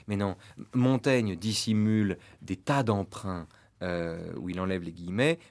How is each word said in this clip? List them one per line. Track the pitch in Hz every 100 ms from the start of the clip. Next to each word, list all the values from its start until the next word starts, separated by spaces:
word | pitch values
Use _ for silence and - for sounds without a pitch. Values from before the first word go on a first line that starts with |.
| -
Mais | 104
non, | 101 90 - - -
Montaigne | 123 127 131 139 127 107 90
dissimule | 110 104 - 107 107 110 101 90 - -
des | - 95
tas | - 139
d'emprunts, | 117 101 92 - 98 90 80 - _ _
euh, | 90 87 85 82 85 82
où | 90
il | 90
enlève | 92 92
les | 85
guillemets, | 85 85 98 139 165 -